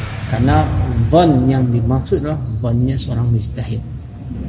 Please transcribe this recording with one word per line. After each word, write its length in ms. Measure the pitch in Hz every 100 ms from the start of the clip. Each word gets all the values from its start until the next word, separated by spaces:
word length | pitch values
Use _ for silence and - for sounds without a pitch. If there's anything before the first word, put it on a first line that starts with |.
| - - -
Karena 320 | 113 131 156 156 - - 117 113
dhann 400 | 156 175 131 127
yang 160 | 131 123
dimaksud 480 | 117 117 131 - 139
adalah 160 | 147 151 127 110
dhannnya 320 | 120 117 127
seorang 320 | 135 139 117 120
mujtahid. 480 | 113 - - 113 110 - - - - - -